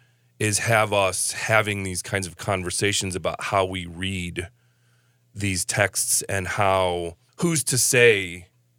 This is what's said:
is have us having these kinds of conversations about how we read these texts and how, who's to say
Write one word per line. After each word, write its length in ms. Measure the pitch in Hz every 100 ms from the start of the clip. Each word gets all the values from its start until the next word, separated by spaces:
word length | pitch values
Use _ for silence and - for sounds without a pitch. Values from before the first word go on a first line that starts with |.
| _ _ _ _
is 180 | 107 101
have 340 | 117 113 107
us 400 | 101 95 92 -
having 500 | - - 110 104 101
these 160 | 95 90
kinds 240 | - 98 90
of 100 | -
conversations 800 | - 95 87 - 101 101 98 90
about 240 | 82 78
how 200 | - 101
we 220 | 95 95 85
read 640 | 85 95 95 87 85 90 _ _ _ _ _ _ _ _
these 300 | 104 101 92
texts 580 | - - 98 - - - -
and 180 | 98 90
how, 680 | - 98 95 92 87 85 - _ -
who's 240 | 170 160
to 120 | - 127
say 680 | - 127 120 101 92 87 87 _ _